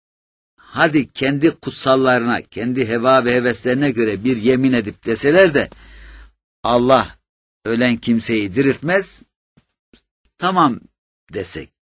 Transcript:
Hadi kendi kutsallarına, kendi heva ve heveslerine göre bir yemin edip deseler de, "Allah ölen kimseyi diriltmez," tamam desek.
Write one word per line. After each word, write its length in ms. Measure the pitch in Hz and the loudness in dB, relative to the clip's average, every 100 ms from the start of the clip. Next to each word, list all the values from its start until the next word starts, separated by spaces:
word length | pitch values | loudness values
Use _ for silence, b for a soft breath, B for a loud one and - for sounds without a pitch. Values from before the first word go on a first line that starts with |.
| _ _ _ _ _ _ | _ _ _ _ _ _
Hadi 560 | - 135 165 147 113 | -10 -2 2 2 -2
kendi 380 | - 135 143 160 | -2 -2 0 0
kutsallarına, 880 | - 135 - 135 131 131 123 120 104 | 0 -6 -4 0 2 2 2 0 -4
kendi 460 | - - 117 127 110 | -6 -8 -6 -4 -2
heva 380 | 117 127 131 120 | -2 2 2 2
ve 80 | |
heveslerine 580 | 123 120 113 127 127 143 | 0 0 -2 -2 0 -2
göre 320 | 117 110 98 | 0 -2 -2
bir 140 | 120 117 | -2 0
yemin 360 | 113 127 135 | 2 2 2
edip 320 | 123 104 - 113 | 0 -2 -8 -6
deseler 480 | 110 139 175 185 | -2 2 4 4
de, 160 | 139 98 b b b b b b _ _ _ | 2 -4 b b b b b b _ _ _
"Allah 560 | 110 120 123 131 98 - _ _ _ _ 107 | -2 2 4 2 2 -8 _ _ _ _ -6
ölen 320 | 117 123 117 | -2 0 0
kimseyi 580 | - 113 - 110 101 101 | -2 -2 0 -2 -2 0
diriltmez," 680 | 139 127 151 196 190 - - _ _ _ _ _ _ _ _ _ _ _ | 0 -2 -2 -2 -4 -10 -18 _ _ _ _ _ _ _ _ _ _ _
tamam 420 | 180 185 147 110 - _ _ _ _ | -2 2 2 0 -10 _ _ _ _
desek. 400 | 98 92 78 - _ | -10 -8 -8 -10 _